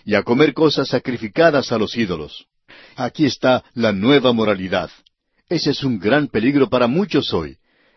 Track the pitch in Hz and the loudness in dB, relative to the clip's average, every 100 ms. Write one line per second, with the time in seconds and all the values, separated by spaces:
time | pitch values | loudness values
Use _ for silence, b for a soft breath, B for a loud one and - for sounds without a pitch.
0 | B 104 107 120 151 - 156 143 135 127 | B -2 2 2 2 2 0 0 -2 -4
1 | - 117 110 - 165 147 - 117 98 120 | -4 -6 -4 2 2 2 0 -2 -2 -2
2 | 104 82 73 - - _ _ B B B | -4 -4 -10 -16 -20 _ _ B B B
3 | 123 - 143 - 131 127 - 123 113 98 | -6 0 -2 2 2 2 -2 -2 -2 2
4 | 113 143 123 117 107 95 92 92 80 - | 4 4 4 2 0 0 -2 -4 -6 -12
5 | _ _ _ _ - 165 151 127 139 110 | _ _ _ _ -6 -4 -2 -2 -2 -2
6 | 101 143 143 107 117 143 127 127 120 151 | 0 0 0 -2 0 2 2 2 0 0
7 | 202 147 - 98 76 65 _ _ _ | 0 -2 -2 -4 -6 -12 _ _ _